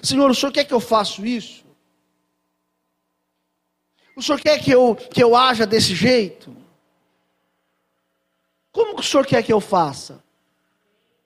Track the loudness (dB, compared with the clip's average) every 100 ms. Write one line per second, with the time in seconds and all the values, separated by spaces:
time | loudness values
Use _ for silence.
0 | -4 2 2 2 -2 -2 -2 -2 0 -2
1 | -2 -6 -8 -8 -10 -20 _ _ _ _
2 | _ _ _ _ _ _ _ _ _ _
3 | _ _ _ _ _ _ _ _ _ _
4 | _ -12 -6 -2 0 0 2 4 4 0
5 | -6 0 4 4 2 0 0 0 0 0
6 | 2 2 0 -8 -20 -20 _ _ _ _
7 | _ _ _ _ _ _ _ _ _ _
8 | _ _ _ _ _ _ _ -4 -2 -4
9 | 0 0 2 0 0 -2 0 -2 -2 -6
10 | -18 -20 _ _ _ _ _ _ _ _
11 | _ _